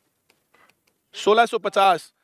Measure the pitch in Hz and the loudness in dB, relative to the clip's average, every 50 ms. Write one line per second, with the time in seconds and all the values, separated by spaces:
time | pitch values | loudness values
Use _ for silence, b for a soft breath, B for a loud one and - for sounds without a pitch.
0 | _ _ _ _ _ _ _ _ _ _ _ _ _ _ _ _ _ _ _ _ | _ _ _ _ _ _ _ _ _ _ _ _ _ _ _ _ _ _ _ _
1 | _ _ - - - 196 214 226 233 220 - 220 175 202 - 202 196 196 180 160 | _ _ -18 -6 -2 2 2 2 2 0 -2 -6 -6 -4 -2 0 2 2 0 -2
2 | - - _ _ | -6 -12 _ _